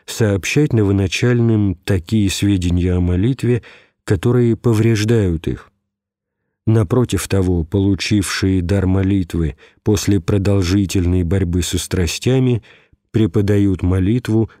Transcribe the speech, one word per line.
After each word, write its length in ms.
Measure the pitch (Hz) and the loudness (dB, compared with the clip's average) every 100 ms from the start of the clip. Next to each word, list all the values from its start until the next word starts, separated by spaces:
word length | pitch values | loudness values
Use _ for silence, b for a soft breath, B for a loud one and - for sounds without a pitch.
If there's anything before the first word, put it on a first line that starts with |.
| - | -16
сообщать 680 | - 110 98 - 147 151 | -2 0 0 -2 0 0
новоначальным 1000 | 113 101 98 92 - 123 123 117 110 101 90 | 2 2 2 0 0 0 2 2 2 0 -2
такие 460 | - 98 - 110 98 | -2 -4 0 0 0
сведения 640 | - 101 98 87 87 90 | 0 0 0 0 0 0
о 60 | 90 | 0
молитве, 640 | 90 90 110 139 117 120 B B B B | 0 0 0 -2 -2 -2 B B B B
которые 520 | - 104 120 123 120 110 | -4 0 2 2 2 2
повреждают 880 | 123 107 113 110 107 117 95 82 - | 0 2 2 2 0 2 0 -2 -4
их. 240 | 62 - _ _ _ _ _ _ _ _ _ - | -8 -12 _ _ _ _ _ _ _ _ _ 0
Напротив 640 | 113 104 127 120 92 - | 0 2 0 0 -2 -2
того, 360 | 98 92 90 | 0 0 0
получившие 1000 | 80 101 98 95 - 104 92 - 95 95 | 0 0 0 0 0 -2 -2 -2 0 0
дар 240 | 87 98 92 | 0 0 0
молитвы 680 | 95 95 98 87 85 80 - b b | 0 0 0 -2 -4 -4 -6 b b
после 380 | - 101 - 101 | -2 0 0 0
продолжительной 1040 | - 101 95 101 87 101 95 98 87 92 | 0 0 0 0 0 0 0 0 0 0
борьбы 400 | 85 95 90 87 | 0 -2 0 -2
со 160 | 85 90 | -2 -4
страстями 840 | - 92 87 - 120 131 131 117 b b b _ _ | -4 -2 -2 -2 0 0 2 0 b b b _ _
преподают 720 | - 110 107 101 104 101 90 | 0 0 0 0 2 2 0
молитву 640 | 90 95 92 123 117 107 110 b | 0 0 0 -2 0 0 0 b